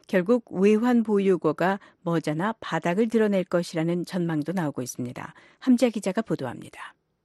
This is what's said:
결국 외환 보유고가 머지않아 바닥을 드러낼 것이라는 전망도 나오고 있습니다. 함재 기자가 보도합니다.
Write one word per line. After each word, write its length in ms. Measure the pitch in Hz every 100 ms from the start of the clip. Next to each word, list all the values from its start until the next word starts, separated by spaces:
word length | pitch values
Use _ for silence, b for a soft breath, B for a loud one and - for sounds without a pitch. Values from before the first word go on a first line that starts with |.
| B
결국 360 | 190 175 247 -
외환 520 | 175 196 214 240 240
보유고가 760 | 220 202 196 175 160 147 170 196 b b
머지않아 520 | - 165 151 151 196 233
바닥을 480 | - 165 170 175 233
드러낼 360 | 226 214 196
것이라는 600 | 170 175 175 165 160 175
전망도 480 | 160 185 170 156 147
나오고 300 | 185 156 135
있습니다. 520 | 123 - 123 127 - - b b
함재 300 | - 247 247
기자가 320 | 220 196 185
보도합니다. 720 | - 156 131 - - - - _ _ _